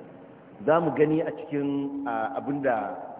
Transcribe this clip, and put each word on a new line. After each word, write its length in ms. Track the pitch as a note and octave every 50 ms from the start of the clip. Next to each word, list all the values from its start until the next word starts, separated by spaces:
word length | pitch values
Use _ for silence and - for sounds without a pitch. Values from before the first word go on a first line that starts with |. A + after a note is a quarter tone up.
| - - - - - - - - - - - - G2+
Za 140 | C#3 D#3 E3+
mu 100 | E3+ D3+
gani 280 | B2+ - D3+ D3+ D#3 D#3+
a 80 | D3+ D3+
cikin, 720 | D3+ - - - D3 C#3+ C#3+ C#3+ C#3 C#3 C#3 C#3+ - - C#3
a, 300 | B2+ A2+ A2+ A2 - -
abinda 600 | - - - C#3+ C#3+ C3+ C3 A#2 G#2+ G2+ G2 - - - - -